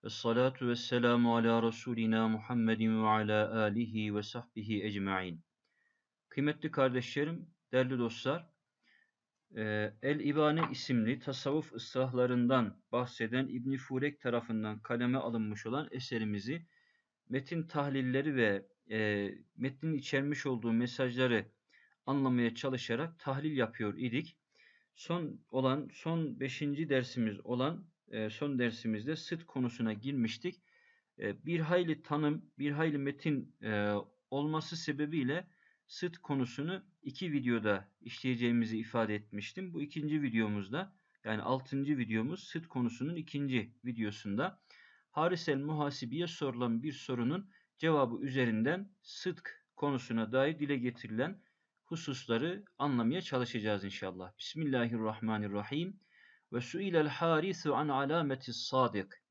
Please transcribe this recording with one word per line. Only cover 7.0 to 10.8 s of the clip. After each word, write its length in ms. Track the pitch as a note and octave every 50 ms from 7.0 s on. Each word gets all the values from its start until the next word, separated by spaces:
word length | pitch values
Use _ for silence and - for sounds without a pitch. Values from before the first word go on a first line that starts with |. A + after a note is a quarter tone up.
| B2 - - C#3+ D3 D#3 E3+ F3+ - - _ _ _ _
değerli 280 | - B2+ C3 B2+ C3+ B2
dostlar, 500 | A#2+ A2+ A2+ - - B2+ C#3+ E3+ E3 - _ _ _ _ _ _ _ _ _ _ _ _ _ _ _ _ _ _ _ _ -
e, 380 | A#2 G#2+ G#2+ G#2+ G#2+ G#2+ G#2+ G#2+ -
El-İbane 600 | - C3+ D3 D3+ - C#3+ C#3+ D#3 D3+ D3+ D3+ D#3+ - -
isimli 480 | B2 C3